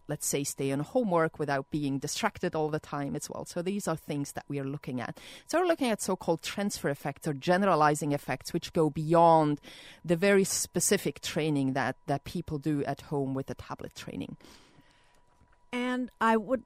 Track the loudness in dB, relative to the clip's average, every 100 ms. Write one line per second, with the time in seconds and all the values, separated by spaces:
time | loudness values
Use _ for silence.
0 | -10 -6 -2 -2 -4 -4 -2 -2 -2 -2
1 | 2 2 2 -2 -2 -2 -2 -2 -2 -2
2 | -4 -2 -4 -2 -4 -2 -2 -2 -4 -6
3 | -4 -6 -8 -10 -8 -6 -4 -4 -2 -4
4 | -4 -6 -6 -8 -8 -6 -6 -6 -8 -6
5 | -8 -10 -18 -20 -4 0 2 2 0 0
6 | -2 -2 0 -2 -2 -4 -4 -2 -4 -4
7 | -6 -6 -6 -2 2 4 4 6 6 4
8 | 0 -2 -2 -8 -4 -6 -2 2 2 0
9 | 4 8 10 8 6 2 -6 -20 -20 -10
10 | -2 2 6 6 4 0 -2 -2 2 2
11 | 0 -6 -6 -2 0 2 2 0 -2 -4
12 | -4 -4 -4 -8 -6 -4 -2 0 -2 -6
13 | -4 -4 -2 -4 -6 -10 -12 -12 -12 -12
14 | -12 -10 -10 -12 -20 -20 -20 -20 _ _
15 | _ _ _ _ _ _ _ -4 -2 -2
16 | -6 0 2 2 2 -4